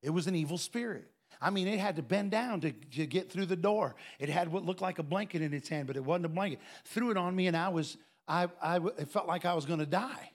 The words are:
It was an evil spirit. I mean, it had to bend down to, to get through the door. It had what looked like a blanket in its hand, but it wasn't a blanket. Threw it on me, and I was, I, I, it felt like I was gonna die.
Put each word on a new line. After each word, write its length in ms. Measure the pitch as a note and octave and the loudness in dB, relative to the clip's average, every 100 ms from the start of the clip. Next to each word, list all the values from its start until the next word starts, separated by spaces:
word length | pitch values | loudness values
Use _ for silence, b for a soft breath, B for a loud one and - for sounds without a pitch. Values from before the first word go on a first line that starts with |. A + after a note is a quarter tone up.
It 80 | C#3 | 0
was 160 | E3+ F3 | 0 2
an 80 | |
evil 240 | F3+ D3+ E3+ | 0 0 -2
spirit. 520 | - A#3+ A#3+ E3 - _ B B | -4 -4 -4 -6 -10 _ B B
I 100 | D3+ | 0
mean, 160 | G3 F#3+ | 2 2
it 120 | G#3+ | 2
had 180 | G3+ D#3+ | 0 -2
to 60 | |
bend 280 | B2 F#3+ G3+ | 0 2 2
down 300 | G#3+ B3 G3+ | 0 0 0
to, 120 | D#3 | -2
to 340 | - - C3 D#3 | -4 -10 -4 0
get 240 | F3 F#3 | 0 -2
through 160 | F3 F#3+ | -2 -2
the 100 | F3+ | 2
door. 400 | F#3+ G#3+ C#3 - B B | 2 4 2 -4 B B
It 100 | C#3+ | 0
had 240 | D3+ F3 | 2 2
what 120 | F3 | 0
looked 160 | E3+ F#3 | -2 -2
like 180 | F#3+ F3+ | -2 -2
a 40 | |
blanket 400 | D3+ F3+ G#3 F3 | -2 -2 0 -2
in 100 | D#3 | -2
its 160 | C#3+ - | -2 -4
hand, 180 | D#3 C#3 | -4 -2
but 100 | C#3 | -4
it 80 | |
wasn't 220 | C3 F3 E3 | 0 0 0
a 20 | |
blanket. 320 | D#3+ G3 C3+ B B | 0 -2 -4 B B
Threw 260 | - - A#3+ | -6 -2 2
it 60 | G3+ | 2
on 180 | F3+ | 2
me, 120 | F#3 F#3 | 2 4
and 100 | E3 | 4
I 120 | F3+ | 2
was, 280 | E3+ D3 - B B - | 0 -2 -6 B B -2
I, 200 | E3 F3+ F3 | 2 2 0
I, 140 | D#3 F3 E3+ - | 2 2 2 -2
it 100 | D3 | -2
felt 180 | G#3 F3+ | -2 0
like 180 | F3+ | 0
I 100 | F3 | 2
was 100 | F3 | 0
gonna 220 | C#3+ E3 D3+ | 0 -2 2
die. 440 | F3+ B3+ C#4 - | 0 0 -8 -14